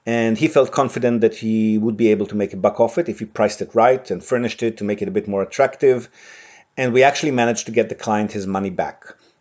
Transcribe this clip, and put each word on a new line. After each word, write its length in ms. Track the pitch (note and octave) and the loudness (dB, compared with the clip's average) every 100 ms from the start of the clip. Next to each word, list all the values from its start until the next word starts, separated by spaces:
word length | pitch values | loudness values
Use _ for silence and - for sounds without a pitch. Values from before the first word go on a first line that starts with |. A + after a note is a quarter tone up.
| - | -4
and 320 | A#2 A2+ A2 | 0 0 0
he 100 | D#3 | 2
felt 240 | C#3+ B2+ | 2 2
confident 480 | - B2+ B2+ B2 A#2 | 0 -2 0 0 2
that 140 | A2 | 2
he 420 | - A2+ A2 A2 G#2+ | 0 -4 0 0 0
would 200 | A2 G#2+ | 0 2
be 120 | A2+ | 2
able 180 | G#2 G2+ | 2 0
to 80 | |
make 200 | G#2 G2 | -4 -4
a 20 | F#2+ | 0
buck 240 | G2 - | 0 2
off 160 | A2+ - | 0 0
it 140 | - | -4
if 80 | G2+ | -6
he 80 | G#2+ | -6
priced 340 | - G#2 - | -2 -2 -2
it 140 | - | -2
right 360 | A2+ B2 C3 - | 4 4 4 -2
and 140 | F2+ | -8
furnished 380 | - B2 A#2+ - | -4 -2 -2 -4
it 160 | A2+ A2 | -4 -4
to 60 | |
make 180 | G#2 G#2 | -6 -4
it 60 | G2 | -4
a 40 | |
bit 160 | G2 G2+ | -4 -2
more 140 | G2 | -4
attractive. 640 | F#2+ - C3+ - G#2 F2 - _ - - - - _ - | -2 0 -2 2 0 0 -4 _ -20 -20 -20 -20 _ -4
And 160 | B2+ | 0
we 80 | B2 | 4
actually 300 | C3+ - D3+ | 4 4 -2
managed 340 | B2+ A#2 A2+ - | 2 2 0 -2
to 60 | |
get 180 | A2+ G#2+ | 0 0
the 40 | |
client 380 | G#2+ A#2 G#2 G#2 | -2 -2 0 -2
his 140 | G#2+ G2 | -4 -4
money 240 | G2 G2 | -4 -4
back. 340 | F2+ D2 - - - _ _ | -4 -6 -8 -20 -20 _ _